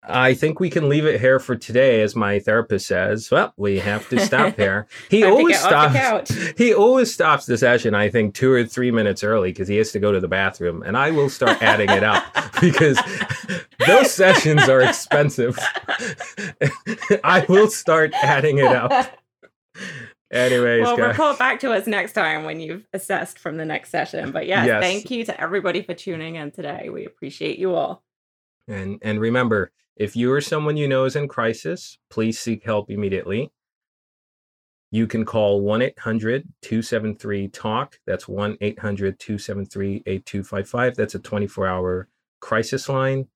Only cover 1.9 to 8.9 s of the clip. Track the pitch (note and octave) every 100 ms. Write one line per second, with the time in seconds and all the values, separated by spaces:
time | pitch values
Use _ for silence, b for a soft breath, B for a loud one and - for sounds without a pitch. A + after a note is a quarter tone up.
1.9 | A2+ G#2 A2+ G2+ G2+ G2+ G#2+ A2+ G2 -
2.9 | F#2 F#2+ G#2+ - C#3+ - _ G2+ G2 F#2+
3.9 | G#2 - B2 A2+ B2+ D#3+ - G2+ G2 A2
4.9 | B B G#3 G3+ A3+ E4 G3 F3 D3+ D3+
5.9 | C3+ C4 G#3+ - - F3 - A#3+ G3+ G#3+
6.9 | C4 A#3 - D#3+ C#3+ - A#2+ B2+ A#2+ A#2
7.9 | G2+ G#2 A#2+ G#2+ - C3 B2+ A#2 - B2